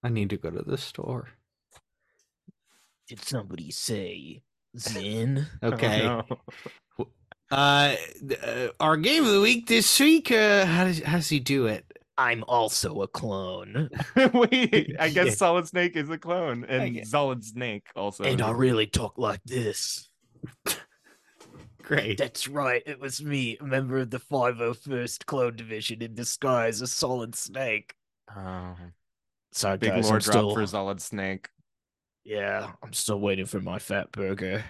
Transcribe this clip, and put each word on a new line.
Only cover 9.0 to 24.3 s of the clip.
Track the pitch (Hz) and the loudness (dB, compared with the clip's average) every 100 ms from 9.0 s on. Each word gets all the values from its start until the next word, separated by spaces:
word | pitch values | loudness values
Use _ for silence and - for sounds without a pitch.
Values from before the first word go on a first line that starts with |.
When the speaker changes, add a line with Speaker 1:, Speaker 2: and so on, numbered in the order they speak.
| 180 311 262 | 4 4 6
Speaker 1:
of | |
the | 202 | 6
week | 214 240 233 | 6 4 4
this | 226 - - | 4 6 6
week, | 285 320 - | 8 8 6
uh, | 233 214 202 190 | 4 6 6 6
how | 170 185 | 4 4
does, | 165 | 2
how | 147 175 | 0 0
does | 151 | 2
he | 151 | 0
do | 127 139 117 | 2 2 2
it? | 104 - - _ - | 0 -8 -20 _ 0
Speaker 2:
I'm | 127 117 107 | 0 0 2
also | 120 110 - 98 82 | 2 2 0 -2 -4
a | 98 | -6
clone. | - 117 98 92 92 101 110 156 - - - | -4 -6 -4 -6 -8 -8 -4 -4 -4 0 6
Speaker 3:
<laughs> | 262 | 6
Wait, | 240 233 254 233 - - - | 6 4 4 4 4 2 -2
I | 160 | 0
guess | 151 180 | 4 2
Speaker 1:
Yeah. | |
Speaker 3:
Solid | 104 180 175 165 | 4 4 4 0
Snake | 180 175 170 | 0 0 0
is | 147 | -4
a | 160 | -6
clone, | 165 180 165 120 120 | -4 -2 -2 -4 -2
and | 131 | -2
Speaker 1:
I | 127 | -2
gue- | 120 - | -6 -2
Speaker 3:
Solid | 147 139 123 110 | 0 0 -2 -8
Snake | 110 123 101 - - | -8 -6 -6 -10 -6
also | 101 - | -6 -2
Speaker 2:
And | 127 127 | 0 2
Speaker 3:
is | 117 | 0
Speaker 2:
I | |
Speaker 3:
a | 117 | 2
Speaker 2:
really | 131 117 107 | 2 4 2
talk | - 110 - | -2 -4 -2
like | 113 98 - | -2 -2 -6
this. | 127 113 - - - - _ _ _ - _ - - - _ _ _ _ _ - - - _ | -4 -2 -4 -6 -8 -12 _ _ _ -20 _ -8 -8 -8 _ _ _ _ _ -20 -20 -20 _
Speaker 1:
Great. | - 143 104 98 | -2 -2 0 -2
Speaker 2:
That's | - - 131 | -4 -4 -6
right. | 143 135 123 147 | -2 0 0 -2
It | 135 | -12
was | 135 127 | -10 -8
me, | 151 139 123 113 | -4 -2 -2 -6
a | 143 | -2
member | 131 131 131 | -2 0 -2
of | 127 | -2
the | 127 | -6
five | - | -4